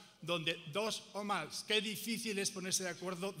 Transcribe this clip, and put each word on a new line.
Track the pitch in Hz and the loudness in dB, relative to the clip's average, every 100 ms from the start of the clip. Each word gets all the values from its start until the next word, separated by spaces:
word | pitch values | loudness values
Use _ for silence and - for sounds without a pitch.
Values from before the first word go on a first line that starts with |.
| - - | -20 -8
Donde | 156 175 160 165 160 | 0 2 2 0 -2
dos | 190 220 - - | 0 0 0 -4
o | 196 | -4
más. | 208 190 151 - | 0 0 0 -4
Qué | - 214 | 2 4
difícil | 208 202 220 226 220 196 | 4 0 -2 0 0 0
es | 196 | 0
ponerse | 190 185 185 | 0 0 2
de | 180 | 2
acuerdo | 170 180 175 196 156 | -2 -4 -2 -4 -2